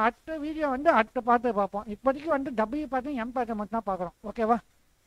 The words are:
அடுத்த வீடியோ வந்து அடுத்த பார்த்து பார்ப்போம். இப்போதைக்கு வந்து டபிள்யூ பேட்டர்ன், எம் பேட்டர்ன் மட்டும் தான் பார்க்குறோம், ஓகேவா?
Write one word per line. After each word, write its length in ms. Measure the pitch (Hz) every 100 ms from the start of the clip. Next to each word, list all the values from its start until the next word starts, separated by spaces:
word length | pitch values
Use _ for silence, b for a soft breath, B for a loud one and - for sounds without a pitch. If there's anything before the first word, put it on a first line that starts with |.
| 226
அடுத்த 320 | - - 320
வீடியோ 220 | 302 311 294
வந்து 160 | 262 330 254
அடுத்த 180 | 226 254 226
பார்த்து 240 | 240 240 208
பார்ப்போம். 260 | 196 202 220
இப்போதைக்கு 360 | 208 262 269 320 285
வந்து 140 | 277 220
டபிள்யூ 280 | 220 294 294
பேட்டர்ன், 260 | 262 254 269
எம் 100 | 226 254
பேட்டர்ன் 240 | 226 214
மட்டும் 180 | 208 226
தான் 100 | 208
பார்க்குறோம், 260 | 185 175 - 214
ஓகேவா? 280 | 233 220 233 - _ _ _